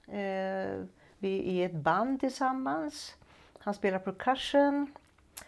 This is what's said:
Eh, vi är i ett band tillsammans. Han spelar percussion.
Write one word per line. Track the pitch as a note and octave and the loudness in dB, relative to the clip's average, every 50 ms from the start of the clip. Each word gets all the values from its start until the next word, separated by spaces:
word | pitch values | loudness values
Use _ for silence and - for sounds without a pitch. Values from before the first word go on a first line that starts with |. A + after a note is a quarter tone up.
| _ | _
Eh, | - - G3+ G3 G3 F#3+ F#3+ F#3+ F#3+ F#3+ F#3+ F#3+ G3 F#3+ F#3+ F#3+ F#3 - - - - - - | -10 -6 -4 -4 -2 -2 -2 -2 -2 -2 -2 -4 -4 -4 -6 -8 -10 -12 -20 -20 -20 -12 -4
vi | G3 F#3+ F#3+ F#3+ | -2 -2 0 0
är | |
i | - - F#3 F3+ F3+ | 0 0 2 2 2
ett | F3+ E3+ | 0 0
band | D#3 C#3+ D#3+ E3 F#3+ A#3 C4 C4+ C4+ | 0 2 4 4 4 2 2 0 0
tillsammans. | - C4 C4 - C#4 C4 C4 C4 C4 C4+ D4 D#4+ D#4 D4 - - - - - - - - - - - - _ - | 0 -2 0 0 0 0 0 0 -2 -2 -2 -2 -2 -6 -8 -10 -14 -14 -16 -20 -20 -20 -20 -20 -20 -20 _ -8
Han | - G#3 G3+ | -6 -6 -4
spelar | - - G3 F#3 F#3+ | 0 0 0 0 0
percussion. | F#3+ G3 F#3+ - - B3+ C4 C4 - - - C#4+ C#4+ C#4+ C#4+ C#4+ C#4+ C#4+ - - - _ _ _ _ _ _ - - | -2 -4 -6 0 0 0 0 0 -2 2 4 6 6 6 4 2 -2 -4 -6 -14 -20 _ _ _ _ _ _ -16 -16